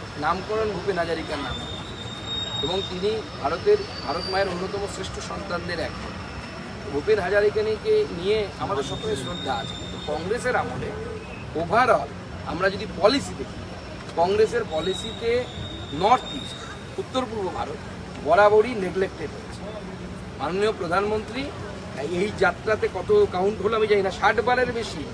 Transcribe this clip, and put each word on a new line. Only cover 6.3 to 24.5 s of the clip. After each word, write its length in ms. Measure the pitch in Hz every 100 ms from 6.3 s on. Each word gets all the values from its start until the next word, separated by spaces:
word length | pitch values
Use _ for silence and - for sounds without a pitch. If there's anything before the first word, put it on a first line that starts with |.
| - - - - - -
ভূপেন 280 | 143 147 214
হাজারিকাকে 840 | 180 202 208 208 214 214 214 214 202 175
নিয়ে 300 | 370 214 392 -
আমাদের 240 | - 139
সকলের 320 | 135 - 147 135
শ্রদ্ধা 380 | 127 - -
আছে, 220 | - 123 -
কিন্তু 360 | - - -
কংগ্রেসের 440 | 151 175 233 247 214
আমলে 340 | 143 - - - 480 - - - - 147
overall 480 | 165 214 247 170 - - - - -
আমরা 240 | 147 190
যদি 160 | 196 208 180
পলিসি 360 | 202 269 - -
দেখি, 200 | 123 - - - - - - 160
কংগ্রেসের 460 | 175 208 220 233 202
পলিসিতে 720 | 180 180 196 220 208 233 247 247 - - - -
নর্থ 420 | 143 185 254 - 139
ইস্ট, 240 | - - - - - -
উত্তর 260 | - 262 254
পূর্ব 240 | 220 180 -
ভারত 240 | - - - - - - 139
বরাবরই 500 | 175 208 214 233 226
নেগলেক্টেড 540 | 185 180 190 - 147
হয়েছে। 320 | - - - 196 214 185 185 - - - -
মাননীয় 320 | 143 185 214
প্রধানমন্ত্রী 720 | 196 175 180 202 214 214 247 285 - - - - - 147
এই 200 | 175 208 -
যাত্রাতে 480 | 185 175 214 214 220
কত 320 | - - 208 202
কাউন্ট 300 | 185 196 214
হলো 160 | 196 220
আমি 100 | 214
জানি 140 | 208
না, 100 | 190
ষাট 300 | - 202 226
বারের 300 | 226